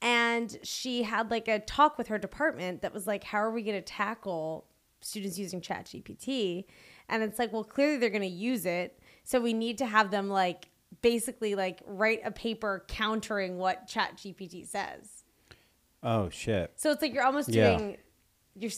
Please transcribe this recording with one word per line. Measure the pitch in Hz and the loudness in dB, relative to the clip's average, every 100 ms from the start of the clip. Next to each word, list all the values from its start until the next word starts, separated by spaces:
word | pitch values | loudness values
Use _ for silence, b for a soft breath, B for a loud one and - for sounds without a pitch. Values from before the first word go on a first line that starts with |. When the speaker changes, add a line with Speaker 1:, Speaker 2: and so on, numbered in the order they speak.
Speaker 1:
And | 240 240 233 233 233 - | 2 4 4 2 -2 -8
she | - - 254 240 | -10 -6 -4 -2
had, | 220 226 226 | 0 0 0
like, | 226 226 | -2 0
a | 214 | -2
talk | - - 302 294 | 0 4 4 4
with | 226 | -4
her | 214 | -4
department | - - 311 139 180 196 | -4 0 0 0 -4 -4
that | 180 | -6
was | 208 185 | -4 -4
like, | 202 | -4
"How | - 208 | -2 -2
are | 220 | 0
we | 233 | -2
gonna | 208 196 | -4 -4
tackle | - - 208 226 196 165 156 160 - _ _ _ | -6 -4 -4 -4 -6 -4 -4 -6 -12 _ _ _
students | - 214 196 180 | -12 -8 -6 -6
using | 180 180 | -6 -8
Chat | - 180 - | -6 -8 -8
G | - | -14
P | - | -14
T?" | - 254 269 190 175 - B B B B | -10 -4 0 0 -2 -8 B B B B
And | 220 | -2
it's | 214 214 | -2 -2
like, | 226 | -2
"Well, | 220 | -2
clearly | 214 - 294 277 | -4 2 4 4
they're | 233 | 2
gonna | 208 | 2
use | 190 175 233 247 | -2 -2 -2 0
it. | 175 175 175 - b b | 0 -2 -4 -8 b b
So | - 254 | 0 2
we | 233 | 2
need | 226 226 226 | 2 0 -2
to | 247 | 2
have | 214 202 | 4 4
them, | 202 196 | 2 2
like, | 196 180 165 - _ _ - | 2 2 0 -12 _ _ 2
basically, | 233 233 240 - 214 | 4 4 0 -4 -2
like, | 196 185 175 - | 0 0 -2 -10
write | 190 220 233 | 2 2 2
a | - | -2
paper | - 233 220 214 190 - | -4 -4 -2 -2 -4 -6
countering | - 214 220 - 202 185 180 | -2 0 0 -2 -2 -2 0
what | 185 185 - | 0 0 -4
Chat | 226 190 - | -2 -2 -4
G | 202 | -14
P | - 180 | -12 -12
T | 175 | -12
says." | - 202 - - - - _ b b b b b _ _ | -8 -6 -6 -8 -18 -20 _ b b b b b _ _
Speaker 2:
Oh, | 123 113 90 | 0 2 0
shit. | - 120 101 85 - | -2 0 0 0 0
Speaker 1:
So | 302 | 0
it's | 294 | 2
like, | 311 | 0
you're | 226 | 2
almost | 254 285 190 | 2 2 4
Speaker 2:
Yeah. | 113 240 - | 6 6 6
Speaker 1:
doing, | 208 - _ _ _ _ _ 190 | 0 -8 _ _ _ _ _ -8
you're, | 214 | -8